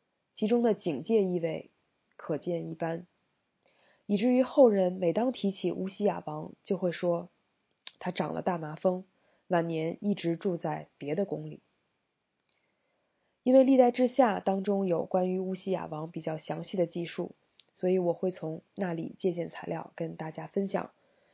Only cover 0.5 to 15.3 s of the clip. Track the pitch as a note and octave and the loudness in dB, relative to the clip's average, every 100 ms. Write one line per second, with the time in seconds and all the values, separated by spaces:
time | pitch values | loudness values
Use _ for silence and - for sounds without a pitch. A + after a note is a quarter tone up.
0.5 | A#3+ A#3 G3 F3+ C3+ E3+ A3 F#3+ F3+ D#3+ | 2 2 0 -2 -4 2 2 2 0 -2
1.5 | D#3+ - _ _ _ _ - - D3 F3+ | -4 -10 _ _ _ _ -18 -6 -4 -2
2.5 | E3+ E3 D#3+ E3 E3+ F3 _ _ _ _ | -4 -6 -6 -6 -6 -10 _ _ _ _
3.5 | _ _ _ _ _ - G3+ A#3+ B3 B3+ | _ _ _ _ _ -2 0 4 4 4
4.5 | - B3 G3+ F3+ F#3 F3 E3 B3+ B3 G3 | 8 8 8 2 2 0 2 0 0 -4
5.5 | F#3+ F3+ - F#3+ - G3+ F3 D#3 D3+ D#3+ | -2 -4 -2 -6 -2 -2 -2 -6 -8 -10
6.5 | - - F#3 F3+ D#3+ F3 E3+ F3 _ _ | -14 -4 -2 -2 -2 -2 -2 -4 _ _
7.5 | _ _ _ - - F3+ F3 D#3 E3 - | _ _ _ -20 -10 -8 -4 -4 -2 -2
8.5 | F3 D3+ D#3+ F#3+ F#3 F#3+ _ _ _ _ | -2 -6 -2 0 0 -6 _ _ _ _
9.5 | F3+ E3+ D#3+ D#3+ F3+ G#3 F#3+ E3+ E3 G3+ | 0 0 -2 -4 -2 -2 0 0 -2 -2
10.5 | E3+ C#3+ D#3 D#3 _ C#3+ D#3+ G3 D#3 D#3 | -4 -4 -6 -8 _ -6 -4 -2 -4 -8
11.5 | D3+ _ _ _ _ _ _ _ _ _ | -14 _ _ _ _ _ _ _ _ _
12.5 | _ _ _ _ _ _ _ _ _ B3 | _ _ _ _ _ _ _ _ _ 6
13.5 | C4 C4 C4 A#3+ A#3+ B3 - A#3+ F#3 G3 | 6 8 8 6 6 2 4 4 2 0
14.5 | G3 F#3+ G3 F#3+ E3 - F#3 F#3 | -2 0 0 0 0 0 0 0